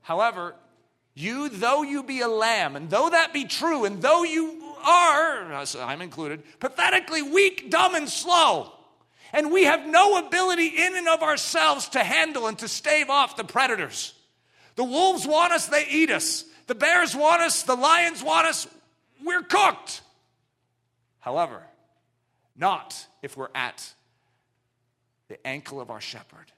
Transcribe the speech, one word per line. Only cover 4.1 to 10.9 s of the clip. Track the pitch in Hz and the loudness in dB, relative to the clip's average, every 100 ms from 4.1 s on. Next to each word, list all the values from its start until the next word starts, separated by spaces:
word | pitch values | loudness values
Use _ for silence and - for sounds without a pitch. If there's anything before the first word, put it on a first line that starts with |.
| 330 | 4
you | 339 320 320 320 294 285 | 2 -2 -4 -8 -16 -4
are, | 294 349 349 294 320 262 175 | 4 6 6 4 0 -2 -8
as | 143 139 | -8 -8
I'm | 131 123 147 | -8 -8 -8
included, | 180 143 151 156 - _ | -10 -8 -8 -10 -14 _
pathetically | 269 269 349 370 359 320 | -6 -2 0 0 -2 -6
weak, | 285 349 392 370 262 | 0 2 2 0 -2
dumb, | 320 370 | 2 2
and | 349 285 | 0 -6
slow, | - 339 349 302 165 120 - _ _ _ _ - | -8 2 4 4 2 -4 -18 _ _ _ _ -4
and | 302 302 | -2 2
we | 359 | 4
have | 302 311 294 | 4 2 2
no | 320 403 381 | 6 6 4
ability | 320 349 370 339 330 | 0 0 0 0 0
in | 320 359 | 0 0